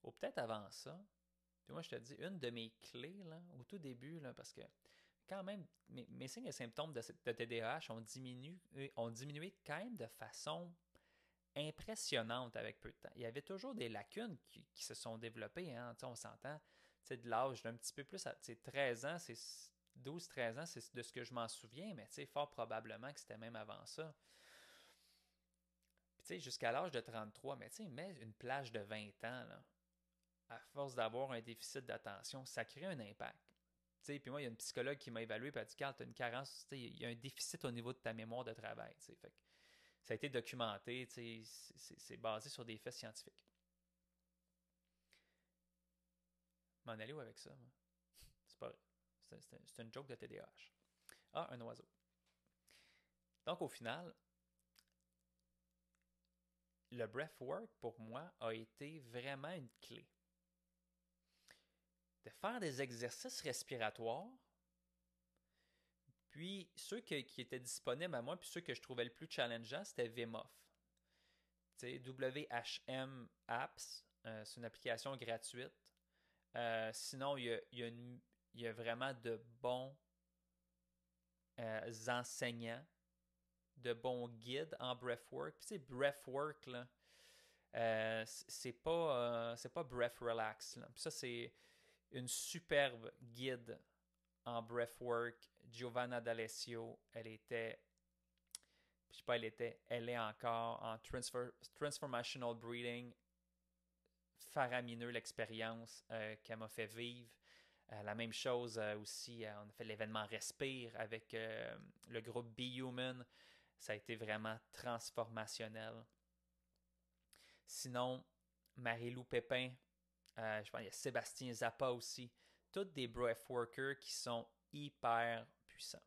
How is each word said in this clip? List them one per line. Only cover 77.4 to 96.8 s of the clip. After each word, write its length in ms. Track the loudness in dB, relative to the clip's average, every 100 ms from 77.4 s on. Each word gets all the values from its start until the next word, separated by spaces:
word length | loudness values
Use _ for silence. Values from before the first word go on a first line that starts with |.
y 80 | 4
a, 80 | 2 0
il 60 | -4
y 40 |
a 60 | -2
une, 320 | -2 -8 -10 _ _ _
il 60 | -4
y 60 | -2
a 60 |
vraiment 400 | 0 2 4 2
de 240 | 2 0 0 -4 0
bons, 340 | 2 2 0 -10 _ _ _ _ _ _ _ _ _ _ _ _ _ _ _ -6
euh, 340 | -2 0 -2 -2 2
enseignants, 760 | 2 2 0 0 0 -2 -4 -8 _ _ _ _ _ _ _ _ -4
de 160 | 0
bons 360 | 2 4 2 0
guides 480 | -4 -2 0 0 0
en 140 | 0
breathwork. 640 | 2 2 2 0 -2 -2 -4
Puis, 100 | -6
tu 80 |
sais, 40 | -6
breathwork, 840 | -4 6 6 6 -2 2 2 -2 -6
là, 220 | -6 -6 _ _ -20 -20 -20 -20 -20 _
euh, 500 | 4 6 6 6 4
c-, 200 | 0 -4 -8
c'est 240 | -4 -4
pas, 440 | -2 4 6 8 8 6 4 2
euh, 40 | -2
c'est 160 | -2
pas 100 | -2
breath 360 | 0 6 6 6
relax, 580 | 2 4 4 0 -8 -8
là. 100 | -10
Puis 80 | -4
ça, 80 | -2
c'est 420 | 0 -2 0 -2 -6 -20 -20 -20 -20 _
une 180 | -4 0
superbe 840 | 0 0 -4 6 8 8 4 -8 -10
guide 580 | -14 -2 0 0 -2 -10 -10 _ _ _ _ _
en 160 | -2 0
breathwork, 880 | 2 2 2 2 4 6 6 -2 -20 _ -16
Giovanna 500 | -4 0 2 4 2
D'Alessio. 800 | 4 2 2 0 -2 -2